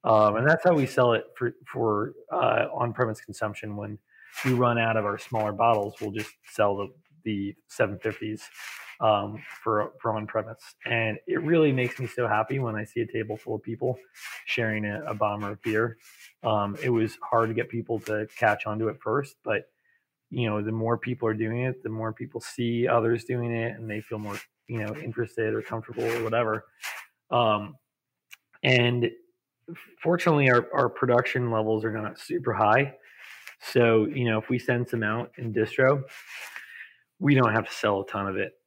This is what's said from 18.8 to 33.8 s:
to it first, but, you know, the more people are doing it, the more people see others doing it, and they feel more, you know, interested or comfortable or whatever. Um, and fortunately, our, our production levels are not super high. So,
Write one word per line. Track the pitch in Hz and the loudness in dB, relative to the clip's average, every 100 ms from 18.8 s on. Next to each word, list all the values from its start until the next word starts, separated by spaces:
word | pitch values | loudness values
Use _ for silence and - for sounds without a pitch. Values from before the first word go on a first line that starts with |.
to | 113 | -4
it | - | -4
first, | - 127 139 _ | -2 -2 -2 _
but, | - 104 - _ _ _ _ _ _ | -2 -2 -4 _ _ _ _ _ _
you | 127 117 | -2 0
know, | 104 | 0
the | 104 | -2
more | 113 113 117 | -2 0 0
people | - 120 113 | -2 -2 -2
are | 110 110 | 0 -2
doing | 117 127 | -2 -2
it, | 127 | -4
the | 113 110 | -8 -6
more | 110 | -6
people | 107 127 117 | -6 -10 -12
see | - - 120 117 123 | -12 -4 -2 0 2
others | 120 113 117 | 2 2 0
doing | - 123 120 | -2 -4 -2
it, | 117 117 113 | -2 -4 -6
and | 113 | -8
they | 107 | -10
feel | - 110 | -8 -10
more, | 104 101 - _ - | -8 -10 -12 _ -10
you | 117 | -6
know, | 107 110 | -6 -8
interested | 117 113 113 - 110 | -8 -6 -6 -2 -2
or | 110 | -2
comfortable | 107 113 107 120 | -4 -10 -8 -4
or | 113 117 | -2 -2
whatever. | 113 113 113 107 - _ - - - _ _ | 0 0 0 -2 -6 _ -12 -12 -18 _ _
Um, | 123 113 104 104 - _ _ _ _ _ - _ _ | 2 2 2 -2 -14 _ _ _ _ _ -20 _ _
and | - 127 120 123 117 - _ _ _ _ - 170 - _ | 2 4 4 2 0 -2 _ _ _ _ -18 -18 -18 _
fortunately, | 160 175 175 151 135 | 0 2 4 6 6
our, | 123 113 | 6 4
our | - 123 | 0 0
production | - 127 120 120 131 123 | 0 4 4 2 0 0
levels | 113 110 110 | 0 2 0
are | 110 | 0
not | 110 107 92 | -4 -6 -10
super | - - 127 | -6 -4 -2
high. | 104 107 117 139 - - - - - - - - | 2 6 6 4 -4 -20 -20 -20 -20 -20 -16 0
So, | 123 | 4